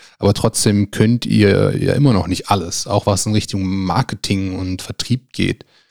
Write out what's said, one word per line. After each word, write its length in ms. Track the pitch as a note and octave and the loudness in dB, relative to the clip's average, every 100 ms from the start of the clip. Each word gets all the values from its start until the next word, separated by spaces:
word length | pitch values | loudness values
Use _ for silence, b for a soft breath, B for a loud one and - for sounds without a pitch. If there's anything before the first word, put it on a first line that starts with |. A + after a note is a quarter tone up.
| b b | b b
aber 160 | G2 | 0
trotzdem 580 | G2+ A2+ - A2+ G2+ G2+ | 2 0 0 2 2 0
könnt 340 | - A2 A#2+ - | 2 2 2 0
ihr 520 | A2 G2+ G2 G2+ - | 4 4 4 2 0
ja 120 | F#2 | 0
immer 180 | F2+ C#3+ | 2 4
noch 140 | G2+ F2 | 2 0
nicht 220 | F#2 - | -4 0
alles, 380 | G2+ E2+ - - | -2 -2 -8 -2
auch 180 | G2+ G#2+ | -2 0
was 200 | F#2+ A2 | 0 0
in 80 | |
Richtung 300 | G#2+ - G2+ F#2+ | -2 -2 -4 -4
Marketing 920 | G2 F#2 E2+ - G#2+ - G2+ F#2+ F#2 | -2 -2 -2 -2 -6 -4 -2 -2 -6
und 220 | F#2 F#2 | -6 -8
Vertrieb 500 | - - - B2 - | -8 -10 -4 -4 -4
geht. 320 | - F#2+ G2 b b b | -4 -4 -4 b b b